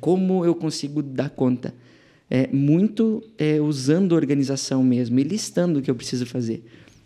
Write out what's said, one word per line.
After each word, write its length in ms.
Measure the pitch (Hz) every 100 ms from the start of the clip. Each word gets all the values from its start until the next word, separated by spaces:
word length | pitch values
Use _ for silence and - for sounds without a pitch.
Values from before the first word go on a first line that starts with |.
Como 440 | 151 190 185 185
eu 100 | 170
consigo 480 | 170 160 147 143 147
dar 260 | 139 131 135
conta? 440 | - 131 123 - - - - _ _ _
É, 180 | 127 135
muito, 720 | 139 143 165 208 - 226 214 - -
é, 220 | 151 151
usando 520 | 147 139 131 165 196
organização 680 | 165 139 143 131 135 - 131
mesmo 380 | 131 120 120 127
e 20 |
listando 560 | 143 214 - - 175 147
o 40 |
que 80 | 135
eu 40 |
preciso 300 | 120 - 127 123
fazer. 380 | 127 113 113 - - - -